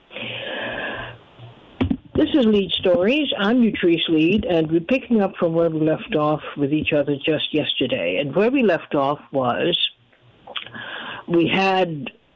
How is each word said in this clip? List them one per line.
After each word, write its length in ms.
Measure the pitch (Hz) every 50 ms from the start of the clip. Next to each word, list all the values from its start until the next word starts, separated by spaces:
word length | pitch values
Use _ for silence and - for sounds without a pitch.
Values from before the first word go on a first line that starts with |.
| _ - - - - - - - - - - - - - - - - - - - - - - - - - - - - - - - - - - - 262 - - - - - -
This 160 | - 302 294
is 140 | - 302 240
Lead 240 | 220 214 202 190 170
Stories. 560 | - - - 190 175 175 180 214 269 311 294 240 - -
I'm 220 | 196 202 240 262
Utrice 480 | 233 208 - - - 170 170 160 151 165
Lead, 380 | 165 156 156 170 202 220 -
and 240 | - 175 165 160 156
we're 100 | 165 170
picking 400 | 165 - 254 269 - - 240 214
up 160 | 196 190 208 -
from 140 | 190 165
where 160 | 165 165 170 170
we 120 | 160 156
left 340 | 156 156 156 - - - -
off 240 | 151 151 151 156 151 - - -
with 160 | 151 143 135
each 220 | 151 156 131 - 160
other 200 | 147 139 147 143
just 380 | 135 - 160 156 139 - -
yesterday. 640 | - 151 139 - - - 139 123 131 113 85 87 92
And 180 | 95 147 139 135
where 160 | 175 214 247
we 120 | 262 285
left 320 | 240 196 165 151 - - -
off 260 | 147 135 139 147 143 - -
was 440 | - 135 127 120 117 - 131 165 - - - - - _ _ _ _ _ _ _ _ _ - - - - - - - - - - - - - - - - - -
we 180 | 175 170 165
had 640 | - - 190 196 196 190 185 185 170 160 147 131 - - _ _ _ -